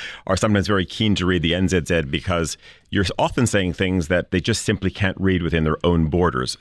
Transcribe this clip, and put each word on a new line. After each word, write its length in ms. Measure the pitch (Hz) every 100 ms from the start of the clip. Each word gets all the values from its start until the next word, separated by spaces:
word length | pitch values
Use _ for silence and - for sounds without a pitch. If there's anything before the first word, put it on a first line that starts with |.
| - - -
are 100 | 95
sometimes 300 | 110 104 92
very 180 | 98 85
keen 300 | - 110 92
to 100 | 90
read 160 | 90
the 140 | 80 87
N 120 | 90
Z 180 | 90 76
Z 160 | 85
because 520 | 69 76 - 85 82 - - - _
you're 140 | 98 92 -
often 300 | 170 - 117
saying 260 | 101 90
things 360 | - 92 92 78
that 200 | 87 -
they 100 | 92
just 220 | - 110
simply 300 | - 104 92
can't 280 | - 95 -
read 220 | 95 90
within 220 | 82 82
their 200 | 78 76
own 280 | 87 85 78
borders. 440 | 85 87 64 64 -